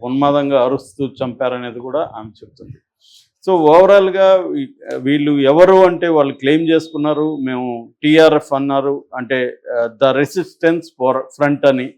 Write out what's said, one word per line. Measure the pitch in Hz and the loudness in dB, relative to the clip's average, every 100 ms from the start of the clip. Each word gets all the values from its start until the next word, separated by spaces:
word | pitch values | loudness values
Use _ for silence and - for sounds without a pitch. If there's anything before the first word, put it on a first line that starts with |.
ఉన్మాదంగా | 120 135 143 143 139 135 127 | -8 -2 0 0 -2 0 0
అరుస్తూ | 135 - - 131 | -4 -8 -10 -10
చంపారనేది | - 127 117 127 123 120 117 | -8 -10 -6 -6 -6 -12 -14
కూడా | 127 143 - 110 | -8 -8 -8 -12
ఆమె | 110 | -18
చెప్తుంది. | 95 107 _ 98 - _ _ _ _ _ _ - | _ -20 _ -20 -20 _ _ _ _ _ _ -2
So, | 180 | 2
ఓవరాల్‌గా | 151 165 190 202 190 190 190 190 | 4 6 6 4 2 0 2 2
వీ-, | 165 147 127 _ - 131 | 0 -8 -10 _ -14 -8
వీళ్ళు | 131 147 147 143 | -2 -2 0 0
ఎవరు | 135 156 180 190 | 2 6 6 6
అంటే, | 180 165 175 | 4 2 0
వాళ్ళు | 156 139 | 0 0
క్లెయిమ్ | - 135 160 160 | -2 0 0 0
చేసుకున్నారు, | 160 160 156 151 147 156 147 | -2 -2 -6 -4 -2 -4 -6
"మేము | 131 123 123 117 117 _ | -8 -6 -8 -10 -14 _
టీఆర్ఎఫ్ | 151 160 160 151 - | 0 4 4 2 -2
అన్నారు", | 135 139 139 139 143 - 127 | -4 -2 -2 -4 -6 -10 -12
అంటే, | 123 131 123 - - | -6 -4 -4 -8 -8
ఆ, | 120 117 110 | -4 -4 0
"The | 135 131 | 0 0
Resistance | 143 185 165 - 165 170 - - | -2 -4 -10 -2 -2 -2 -8 -6
for | 127 131 | -4 -4
Front" | - - 143 143 143 | -6 -4 -2 2 0
అని | 131 127 | 0 -6